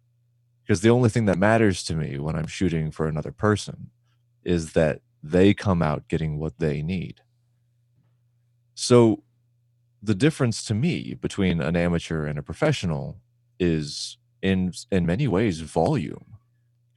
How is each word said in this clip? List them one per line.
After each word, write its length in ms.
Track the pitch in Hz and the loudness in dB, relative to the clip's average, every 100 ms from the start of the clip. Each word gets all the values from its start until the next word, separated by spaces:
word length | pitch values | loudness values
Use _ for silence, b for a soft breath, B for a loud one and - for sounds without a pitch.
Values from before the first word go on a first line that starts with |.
| _ _ _ _ _ _ - | _ _ _ _ _ _ -2
'Cause 140 | 98 | 4
the 100 | 110 | 6
only 180 | 120 123 | 6 4
thing 180 | 120 107 | 2 0
that 120 | 87 | 2
matters 440 | 104 113 107 87 | 4 4 4 2
to 100 | - | -4
me 240 | 80 71 69 | -4 -4 -6
when 160 | 76 80 | -6 -4
I'm 100 | 80 | -6
shooting 440 | - 92 80 78 | -2 -2 0 -4
for 160 | - 80 | -4 -4
another 240 | 78 73 | -4 -8
person 580 | - 104 104 - - - _ _ _ _ _ | -2 0 0 -4 -14 -18 _ _ _ _ _
is 280 | - 87 78 | -2 -2 0
that 300 | 85 78 - _ _ | 2 2 0 _ _
they 300 | 76 90 98 | -2 6 6
come 280 | 101 104 87 | 4 0 2
out 260 | 78 71 - | 0 -2 -4
getting 300 | 80 78 76 | -4 -4 -4
what 200 | 78 - | -6 -4
they 220 | 80 73 | -4 -2
need. 380 | 76 95 71 - _ _ _ _ _ _ _ _ _ _ _ _ _ _ _ | -4 -6 -8 -16 _ _ _ _ _ _ _ _ _ _ _ _ _ _ _
So 480 | - - 120 113 101 _ _ _ _ _ _ _ _ | -10 4 6 6 2 _ _ _ _ _ _ _ _
the 120 | 104 | -4
difference 500 | 95 147 - 123 - | 0 0 0 -2 -2
to 100 | - | -4
me 400 | 107 170 92 57 | -2 -2 -4 -8
between 460 | - - - 92 82 | -8 -6 -2 0 0
an 160 | 71 87 | 0 0
amateur 500 | 87 85 - 80 76 | 0 -2 -4 -6 -4
and 120 | 73 | -8
a 40 | |
professional 800 | 71 80 156 135 90 73 71 - _ _ _ _ | -10 -2 -2 0 -4 -6 -8 -12 _ _ _ _
is 580 | 87 80 73 - - - _ _ | 0 0 -4 -10 -12 -16 _ _
in, 300 | 95 95 92 - - | -2 0 -2 -6 -4
in 140 | 95 82 | -2 0
many 220 | 92 143 | 0 0
ways 320 | 87 113 82 | 2 0 -2
volume. 760 | 78 - 87 147 69 50 - - _ _ _ _ _ | -4 0 0 0 -4 -10 -18 -20 _ _ _ _ _